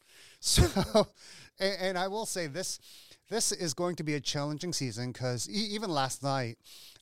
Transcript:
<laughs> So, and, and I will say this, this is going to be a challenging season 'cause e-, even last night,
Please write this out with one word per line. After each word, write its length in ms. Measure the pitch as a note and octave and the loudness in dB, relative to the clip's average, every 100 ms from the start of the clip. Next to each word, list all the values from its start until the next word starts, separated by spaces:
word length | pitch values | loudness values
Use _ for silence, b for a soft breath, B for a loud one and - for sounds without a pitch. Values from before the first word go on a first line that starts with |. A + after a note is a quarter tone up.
| B B | B B
<laughs> 200 | B B | B B
So, 640 | - - E4 G3 - G#3+ - - B B B - | 4 6 6 4 4 4 4 -2 B B B -2
and, 160 | G3 F3+ | -2 0
and 160 | F#3 F3+ | 0 0
I 100 | F#3+ | -2
will 180 | G#3+ A3 | -2 -4
say 220 | F#3 D#3 | -2 -2
this, 320 | D3+ F#3 - B B B B - | -4 -4 -6 B B B B -4
this 220 | A3 - | 0 0
is 220 | G3 E3+ | 0 -2
going 240 | C#3+ F3 F3 | 0 -2 0
to 60 | |
be 100 | D3+ D3 | -2 0
a 60 | |
challenging 500 | - D3 D3 D3+ F3+ | 0 -2 -2 -2 -2
season 400 | - C3 G#2 B2 | -2 -2 -4 -6
'cause 380 | - B2+ B2 F#3+ | -2 -2 -2 -2
e-, 20 | G#3 G#3+ G#3 | -2 -2 -2
even 140 | G#3 | 0
last 340 | D3 C3 - | 2 0 0
night, 340 | C#3 C3+ A#2 - B B B B | 0 0 -2 -6 B B B B